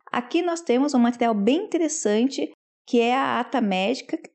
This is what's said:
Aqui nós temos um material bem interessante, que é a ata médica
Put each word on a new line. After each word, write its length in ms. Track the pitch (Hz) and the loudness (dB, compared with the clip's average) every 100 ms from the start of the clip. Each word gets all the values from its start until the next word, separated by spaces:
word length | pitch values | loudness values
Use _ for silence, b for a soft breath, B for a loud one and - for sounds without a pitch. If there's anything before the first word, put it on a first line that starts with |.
| - | -8
Aqui 300 | - 240 330 | -6 -2 -2
nós 200 | 349 339 | 0 -2
temos 340 | 339 240 285 | 0 0 2
um 40 | 269 | 2
material 360 | 233 240 233 | 2 2 0
bem 300 | 214 202 302 | 2 2 0
interessante, 840 | 415 330 320 - 214 208 254 269 294 - _ _ - | 0 -2 -2 -2 0 2 0 -2 -8 -10 _ _ -2
que 140 | 240 | 0
é 140 | 233 | 2
a 260 | 254 262 233 | 0 0 -2
ata 200 | 247 277 | -2 -2
médica 580 | 220 185 196 262 - 320 - | 0 0 0 -2 -6 -10 -6